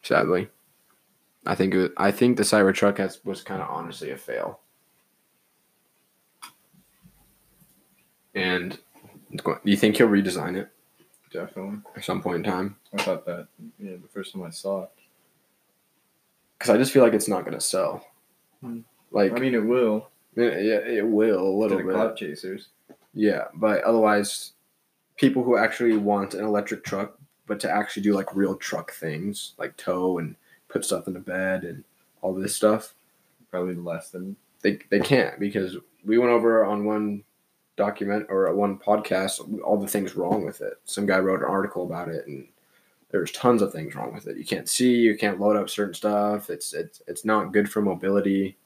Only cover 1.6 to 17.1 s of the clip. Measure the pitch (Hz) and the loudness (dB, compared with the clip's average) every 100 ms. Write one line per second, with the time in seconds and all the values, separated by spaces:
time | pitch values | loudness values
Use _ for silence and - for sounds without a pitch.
1.6 | 95 92 90 - 101 104 123 120 101 107 | 2 4 0 2 0 4 2 4 4 6
2.6 | 95 95 104 101 95 - - 95 - 95 | 6 6 2 2 -4 -4 -10 -10 -8 -8
3.6 | 82 78 85 80 76 67 - 60 - - | -6 -8 -10 -12 -12 -12 -8 -6 -6 -10
4.6 | _ _ _ _ _ _ _ _ _ _ | _ _ _ _ _ _ _ _ _ _
5.6 | _ _ _ _ _ _ _ _ - _ | _ _ _ _ _ _ _ _ -20 _
6.6 | _ _ _ _ _ _ _ _ _ _ | _ _ _ _ _ _ _ _ _ _
7.6 | _ _ _ _ _ _ _ 101 92 90 | _ _ _ _ _ _ _ -4 0 0
8.6 | 90 95 _ _ - - _ - - - | -4 -10 _ _ -20 -20 _ -6 -4 -2
9.6 | 104 101 110 107 117 101 98 90 80 92 | 2 4 4 6 6 6 2 -2 -4 -6
10.6 | 104 _ _ _ _ _ _ 90 90 - | -8 _ _ _ _ _ _ -10 -10 -10
11.6 | 98 104 - - - 95 92 87 92 92 | -10 -10 -14 -14 -6 -4 -4 -4 -2 -4
12.6 | 98 101 _ 101 - 87 - 87 - _ | -4 -8 _ -4 -2 -2 -4 -10 -12 _
13.6 | - _ 101 92 92 104 95 98 87 82 | -20 _ -14 -14 -14 -14 -12 -10 -12 -10
14.6 | 98 98 92 _ _ _ _ _ _ _ | -6 -4 -6 _ _ _ _ _ _ _
15.6 | _ _ _ _ _ _ _ _ _ _ | _ _ _ _ _ _ _ _ _ _
16.6 | - 113 131 139 120 | 2 4 6 6 6